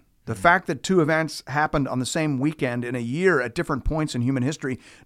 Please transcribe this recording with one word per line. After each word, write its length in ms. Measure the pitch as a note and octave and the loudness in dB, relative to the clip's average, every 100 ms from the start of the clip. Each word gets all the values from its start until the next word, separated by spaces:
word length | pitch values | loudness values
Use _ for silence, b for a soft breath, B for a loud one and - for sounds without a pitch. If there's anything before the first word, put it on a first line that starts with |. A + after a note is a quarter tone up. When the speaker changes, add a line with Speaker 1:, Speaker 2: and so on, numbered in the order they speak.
| _ _ - | _ _ -10
Speaker 1:
The 80 | |
Speaker 2:
Mm. 40 | G#2 | 0
Speaker 1:
fact 300 | E3+ F#3 - | 4 4 2
that 160 | C#3+ | -6
two 180 | - F#3 | 2 4
events 420 | D3+ D#3+ D#3 - - | 4 2 -2 -6 -6
happened 400 | C#3+ D#3 D#3 C3 | -2 0 0 0
on 100 | B2 | -2
the 60 | B2 | -2
same 340 | E3+ D#3 C3+ | -2 -2 0
weekend 460 | C#3+ D#3 C3+ A#2+ A#2+ | -2 -2 -4 -4 -4
in 100 | B2 | -4
a 40 | |
year 420 | A#2 C#3+ F#3 D#3+ | -4 0 4 4
at 120 | B2 A#2+ | 2 -4
different 280 | E3+ C#3 | -4 -4
points 320 | - D#3 D3+ B2+ | -2 -2 -2 -2
in 60 | |
human 220 | A#2+ C3+ | 0 0
history 360 | B2 D#3 C#3 B2+ B B | 0 -2 -6 -8 B B